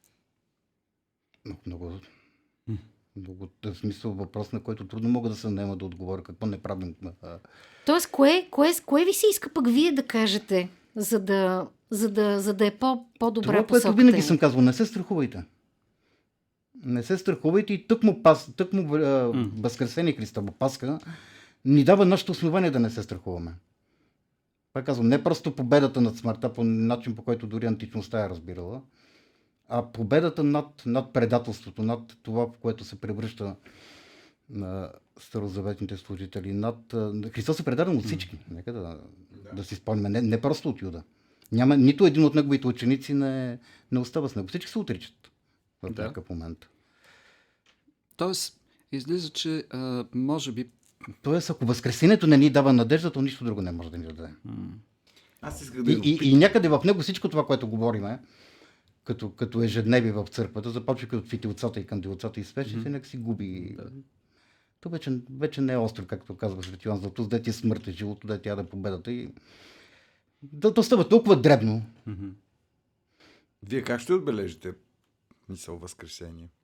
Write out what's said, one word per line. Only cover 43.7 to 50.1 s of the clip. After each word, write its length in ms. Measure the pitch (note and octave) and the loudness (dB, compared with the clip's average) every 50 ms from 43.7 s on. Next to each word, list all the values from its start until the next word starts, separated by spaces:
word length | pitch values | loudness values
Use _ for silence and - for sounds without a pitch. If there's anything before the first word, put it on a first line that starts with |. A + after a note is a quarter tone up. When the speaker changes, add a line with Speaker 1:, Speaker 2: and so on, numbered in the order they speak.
| - _ _ - | -20 _ _ -4
Speaker 1:
не 80 | B2+ B2 | -4 -4
остава 300 | B2 - - D#3+ C#3+ B2 | -4 -2 -4 -4 -4 -4
с 60 | - | -6
него. 120 | G#2 F#2+ | -6 -8
Всички 240 | F#2+ - F3 - - | -6 -10 -10 -10 -8
се 80 | - A3 | -8 -8
отричат 520 | G3 - G2+ F2+ - - _ _ _ _ _ _ _ _ _ _ _ _ _ - - | -6 -6 -8 -10 -10 -18 _ _ _ _ _ _ _ _ _ _ _ _ _ -16 -12
в 60 | F#2 | -12
Speaker 2:
Да. 120 | - G#2+ | -10 -8
Speaker 1:
някакъв 280 | G#2+ A2 - F#2+ F2+ - | -10 -10 -10 -12 -12 -12
момент. 400 | F2 E2 E2 E2+ E2+ _ - _ _ _ _ _ _ _ _ _ _ _ _ _ _ _ _ _ _ _ _ _ _ _ _ _ _ _ _ _ _ | -12 -10 -10 -12 -14 _ -18 _ _ _ _ _ _ _ _ _ _ _ _ _ _ _ _ _ _ _ _ _ _ _ _ _ _ _ _ _ _
Speaker 2:
Тоест, 420 | - E3+ F#3 F#3 - - - _ _ _ _ _ _ _ - | -4 -4 -4 -2 -4 -6 -8 _ _ _ _ _ _ _ -12
излиза, 380 | C#3 C3+ B2 D3+ F3 F#3 E3 D3 | -10 -10 -6 -4 -4 -4 -4 -6
че, 340 | - - - D#3+ D#3+ D#3 - - | -8 -6 -6 -4 -4 -6 -8 -10
а, 360 | - B2+ C3 B2+ B2 B2 A#2 - | -10 -8 -6 -6 -6 -6 -6 -6